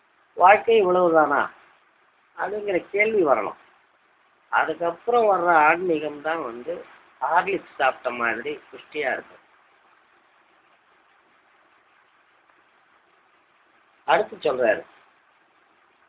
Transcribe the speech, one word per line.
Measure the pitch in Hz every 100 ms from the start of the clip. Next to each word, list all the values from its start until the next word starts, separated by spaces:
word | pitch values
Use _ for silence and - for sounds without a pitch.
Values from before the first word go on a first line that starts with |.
| _ _ _
"வாழ்க்கை | - 175 208 - 226 185
இவ்வளவுதானா?" | 180 180 165 151 139 101 - _ _ _ _ _ _ _ -
அப்படிங்கிற | 175 208 208 180 -
கேள்வி | 196 214 220 160
வரணும். | 120 98 - _ _ _ _ _ _ _ _ _
அதுக்கப்புறம் | 107 143 160 170 165 - 240 220
வர்ற | 185 175
ஆன்மீகம் | 165 151 175 185 160 151 147
தான் | 151 165
வந்து | 135 117 139 175 - - _ _
ஹார்லிக்ஸ் | 131 170 190 180 - -
சாப்பிட்ட | 135 127 127
மாதிரி | 120 117 110 131 151 -
புஷ்டியா | - - 151 135
இருக்கும். | 95 - - _ _ _ _ _ _ _ _ _ _ _ _ _ _ _ _ _ _ _ _ _ _ _ _ _ _ _ _ _ _ _ _ _ _ _ _ _ _ _ _ _ _ _ _ _ _ -
அடுத்து | 165 214 202
சொல்றாரு, | 151 127 117 92 - _ _ _ _ _ _ _ _ _ _ _